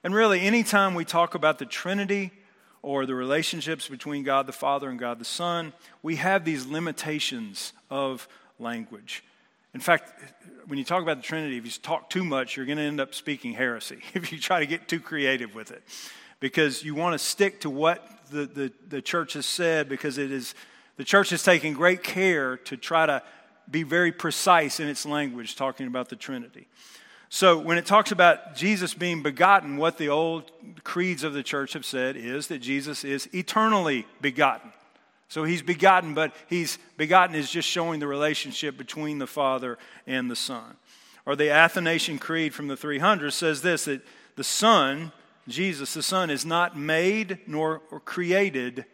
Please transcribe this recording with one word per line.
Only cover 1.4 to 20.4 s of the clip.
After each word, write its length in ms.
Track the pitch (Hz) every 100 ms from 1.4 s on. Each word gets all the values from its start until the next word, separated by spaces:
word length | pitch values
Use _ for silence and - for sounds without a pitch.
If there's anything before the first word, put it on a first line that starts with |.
| 156 151
the 60 |
Trinity 680 | 117 - 180 202 196 202 185 _ _ _ _ _
or 240 | 139 139
the 100 | 131
relationships 720 | 127 127 151 160 165 147 156 -
between 360 | 131 147 143
God 240 | 139 135 131
the 60 |
Father 360 | - 139 139 135
and 80 | 123
God 220 | 120 117
the 60 |
Son, 460 | 117 - 175 170 160 - - _
we 140 | 160
have 280 | 156 185 196
these 220 | 165 147
limitations 1080 | 127 156 170 - 151 151 - 123 107 95 - _ _
of 360 | 135 135 127 - - _ _
language. 680 | 117 117 110 104 110 - _ _ _ _ _
In 60 | 135
fact, 320 | 175 165 - - - _ - -
when 140 | - 139
you 60 |
talk 180 | 127 180
about 140 | 165 143
the 60 |
Trinity, 340 | 117 160 151 123
if 80 |
you 60 | 117 -
talk 280 | - 160 -
too 140 | 180
much, 340 | 180 135 123 135
you're 80 |
gonna 160 | 131 151
end 180 | 147 147
up 140 | 135
speaking 400 | - - 139 123
heresy 480 | 117 127 113 - 67 -
<laughs> 60 |
if 160 | 185 147
you 80 | 160
try 200 | - 180
to 60 |
get 220 | 147 165 -
too 120 | 165
creative 540 | - 156 135 131 117
with 160 | 110 107
it. 120 | - _ - - - - _
Because 440 | 135 - 151 131
you 120 | 151
wanna 240 | 147 175 151
stick 420 | - - 196 196
to 80 | 156
what 360 | 135 160 180 - - -
the, 140 | 147
the, 260 | 143 143 135 _ -
the 120 | 139
church 320 | - 175 160
has 120 | -
said, 420 | - - 170 160 139
because 300 | 135 151 131
it 140 | 139
is, 220 | 135